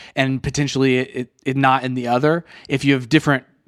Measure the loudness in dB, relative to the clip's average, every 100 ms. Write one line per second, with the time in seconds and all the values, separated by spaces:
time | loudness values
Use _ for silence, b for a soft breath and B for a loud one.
0 | B -4 -2 -2 -4 -4 -2 0 2 2
1 | -2 -8 -10 _ -4 2 2 2 0 -6
2 | 0 2 2 0 -4 B B -2 0 0
3 | 2 0 2 -2 -4 _